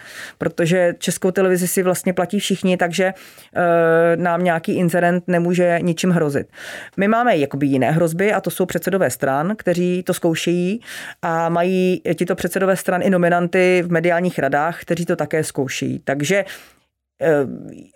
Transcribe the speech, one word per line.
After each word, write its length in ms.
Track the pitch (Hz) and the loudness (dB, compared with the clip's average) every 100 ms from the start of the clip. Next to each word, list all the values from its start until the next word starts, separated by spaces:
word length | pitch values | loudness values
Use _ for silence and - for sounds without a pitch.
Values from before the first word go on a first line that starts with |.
| - - - - | -16 -18 -18 -6
protože 580 | 170 - 165 185 175 175 | -6 0 2 4 2 0
Českou 340 | - - 190 | -6 -2 -2
televizi 360 | 180 190 180 180 | 2 2 2 0
si 160 | - | 0
vlastně 300 | 180 175 190 | 0 0 -2
platí 260 | 180 175 208 | -2 -2 -2
všichni, 380 | - 196 190 180 | -2 0 0 0
takže, 360 | 175 170 185 185 - - - - | 0 0 -2 -4 -18 -20 -8 -2
eh, 600 | 175 170 165 165 170 170 | 2 4 4 4 4 2
nám 260 | 175 170 | 0 0
nějaký 320 | 180 165 165 180 | 2 0 -2 0
inzerent 480 | 175 175 175 175 175 | 2 2 2 0 0
nemůže 520 | 175 175 175 175 170 | 0 2 2 2 2
ničím 280 | 175 165 185 | 0 0 2
hrozit. 380 | 175 151 139 113 - - - - - | 2 2 -2 -6 -14 -16 -16 -12 -2
My 100 | 202 | 2
máme 300 | 226 247 175 | 2 4 2
jakoby 300 | 139 139 143 | 0 0 0
jiné 240 | 135 123 | 2 2
hrozby 420 | 160 170 165 202 | 2 0 0 0
a 80 | 190 | 0
to 80 | 180 | -4
jsou 160 | - 180 | -2 -2
předsedové 440 | 170 180 190 147 | -2 -2 0 0
stran, 460 | - 139 135 170 214 | 0 -2 0 -2 -2
kteří 460 | - 175 180 180 | -2 0 0 -2
to 100 | 180 | -2
zkoušejí 680 | 175 175 165 - 175 180 226 - - - - | -2 0 0 0 0 -2 -4 -10 -16 -16 -10
a 280 | 175 165 165 | -4 -2 0
mají 520 | 170 180 185 185 180 - 165 | 0 0 2 0 0 -2 -2
tito 200 | 180 185 | -2 -2
předsedové 400 | 180 190 190 185 | -2 0 0 0
stran 240 | - 180 | 0 0
i 60 | - | 2
nominanty 760 | 185 170 175 175 - 180 180 175 | 2 4 2 2 2 4 2 2
v 60 | |
mediálních 480 | 165 170 170 180 165 | 0 2 0 0 -2
radách, 420 | 139 143 160 170 | -2 0 -2 -6
kteří 240 | - 170 170 | -6 -4 -2
to 100 | 170 | -4
také 280 | 151 160 | -2 -2
zkoušejí. 560 | 156 - 127 - 131 135 | -2 -4 -6 -4 -6 -4
Takže, 420 | - 139 147 196 190 - - _ _ _ _ _ | -4 -4 0 0 -2 -12 -20 _ _ _ _ _
eh, 60 | 147 147 135 - 92 - - | 0 2 0 -6 -14 -20 -20